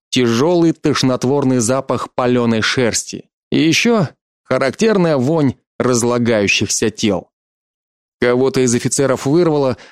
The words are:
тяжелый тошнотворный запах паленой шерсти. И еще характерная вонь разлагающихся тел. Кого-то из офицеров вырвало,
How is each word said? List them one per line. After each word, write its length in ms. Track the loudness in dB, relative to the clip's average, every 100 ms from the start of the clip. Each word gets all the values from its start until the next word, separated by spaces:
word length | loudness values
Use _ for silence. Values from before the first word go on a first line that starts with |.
| _
тяжелый 640 | -2 0 2 2 2 0
тошнотворный 840 | 0 -2 0 0 0 0 0 0 0
запах 540 | 0 -2 -2 -6 -4
паленой 480 | -4 0 2 0 0
шерсти. 680 | -2 0 -2 -2 -8 -14 -16 _ _
И 100 | 0
еще 480 | 2 2 0 0 -2 -6 _ _ _
характерная 640 | -2 -2 0 0 2 2 2
вонь 380 | 0 2 0 -2 _ -4
разлагающихся 1120 | -2 0 0 0 2 2 2 0 -2 -2 -2
тел. 400 | -2 -2 -2 -6 _ _ _ _ _ _ _ _ _
Кого-то 400 | 0 2 0 0
из 160 | 0 0
офицеров 500 | -2 -2 -2 -2 0
вырвало, 520 | 0 2 0 -2 -4 -10